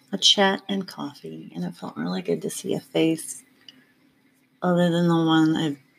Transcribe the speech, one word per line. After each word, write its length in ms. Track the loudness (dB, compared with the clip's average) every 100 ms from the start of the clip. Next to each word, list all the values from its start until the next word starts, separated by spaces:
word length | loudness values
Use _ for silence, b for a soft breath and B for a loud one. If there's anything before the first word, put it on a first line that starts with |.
| _
a 40 | 0
chat 460 | 2 6 4 2 -4
and 220 | -6 -6
coffee. 640 | -10 -12 -10 -14 -14 -14
And 80 | -10
it 120 | -10
felt 240 | -8 -14 -8
really 240 | -6 -6
good 180 | -4 -4
to 80 | -4
see 240 | -8 -6
a 80 | -6
face 640 | -4 0 0 0 -6 -16 -18 _ b b b b _ _ _ _ _ _
other 260 | 0 2 4
than 200 | 4 4
the 60 |
one 420 | 4 4 4 4 2
I've 200 | -2 -4 _